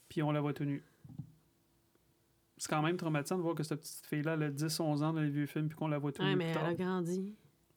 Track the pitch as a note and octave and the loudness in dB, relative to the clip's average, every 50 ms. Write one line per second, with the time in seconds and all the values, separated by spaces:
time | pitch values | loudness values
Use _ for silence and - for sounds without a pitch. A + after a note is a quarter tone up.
0 | - - - E3 D3+ D3 D3 D3 C#3+ D3 C#3+ - D3 C#3+ C#3 D3 - - _ _ | -20 -6 -2 0 2 2 2 2 0 0 -2 -2 -2 -2 -2 -4 -6 -12 _ _
1 | - - - - - - - - _ _ _ _ _ _ _ _ _ _ _ _ | -20 -14 -14 -14 -14 -14 -18 -20 _ _ _ _ _ _ _ _ _ _ _ _
2 | _ _ _ _ _ _ _ _ _ _ _ - - - D#3+ D3+ D3+ D#3+ F3+ F3+ | _ _ _ _ _ _ _ _ _ _ _ -12 -4 -2 0 2 2 2 2 2
3 | F3 D#3+ D#3 D3 C#3 - F#3 F#3 E3 E3 E3+ E3 D3+ - D3+ C#3+ - - - - | 2 2 2 2 2 0 0 0 0 0 0 0 -2 -2 -4 -4 -4 -10 -14 -14
4 | - - D#3 D3+ C#3+ D#3+ D#3+ D#3 D3+ D3 C#3 C#3 D3+ D#3+ D#3 - E3 D3+ D3 C#3+ | -8 -4 -2 0 0 0 0 0 0 0 0 -2 -2 0 0 0 2 2 2 2
5 | D3+ D#3+ D#3+ D#3+ D3+ D3 C#3 D3 D3 C#3 - D#3+ D#3 D3+ D#3 - D#3 D#3 D3 C#3+ | 2 2 2 2 2 2 2 0 0 0 0 -2 -2 -2 -2 -2 -2 0 0 0
6 | C#3+ D3 C#3 - F#3 F#3+ F#3+ F#3 E3+ E3 E3 D#3 D#3 E3+ F3 E3 F#3 F#3 F#3 F3+ | 0 -2 0 2 2 2 4 2 2 2 0 0 2 0 0 0 0 0 0 0
7 | E3+ E3+ F3+ F#3+ F#3+ G3+ G#3+ - - - _ _ _ _ _ | 0 0 -2 -2 -4 -6 -8 -12 -20 -20 _ _ _ _ _